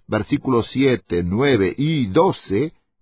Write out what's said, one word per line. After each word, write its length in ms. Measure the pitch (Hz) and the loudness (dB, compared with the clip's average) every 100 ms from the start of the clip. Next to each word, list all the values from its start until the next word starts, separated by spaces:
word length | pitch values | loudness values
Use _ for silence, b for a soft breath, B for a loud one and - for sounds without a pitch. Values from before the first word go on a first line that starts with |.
| - | -6
versículos 600 | 107 101 143 135 120 104 | -4 -2 -4 0 0 0
siete, 500 | 123 135 117 - 87 | 0 2 0 0 -2
nueve 520 | 87 98 143 123 95 - | 0 0 2 2 2 0
y 300 | 147 160 113 | -2 0 0
doce, 640 | 92 185 139 - 98 151 - _ _ | 2 0 0 -4 -4 -4 -8 _ _